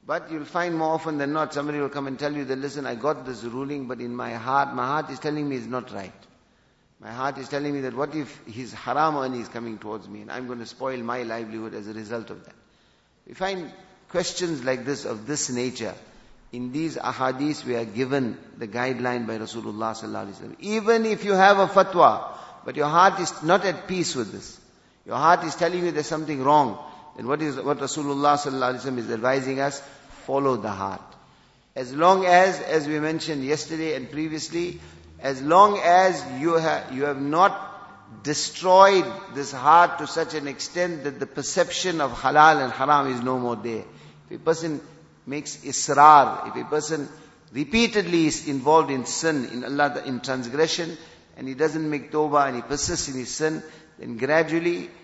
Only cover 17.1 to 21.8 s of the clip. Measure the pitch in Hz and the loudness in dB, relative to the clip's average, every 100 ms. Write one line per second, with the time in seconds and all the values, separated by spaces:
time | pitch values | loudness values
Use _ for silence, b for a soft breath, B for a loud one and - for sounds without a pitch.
17.1 | 123 131 131 147 147 123 120 113 101 127 | -2 -2 0 -2 -2 -4 -4 -4 -4 0
18.1 | 139 123 - - - 113 110 127 123 123 | 0 0 -4 -14 -12 -8 -4 -4 -2 -2
19.1 | 123 113 110 107 117 110 104 110 107 110 | -2 -4 -6 -8 -10 -10 -6 -6 -6 -8
20.1 | 107 104 98 - - 196 220 208 226 220 | -10 -10 -14 -16 -14 -4 -4 2 2 2
21.1 | 196 202 190 190 202 190 196 | -2 0 6 8 8 6 6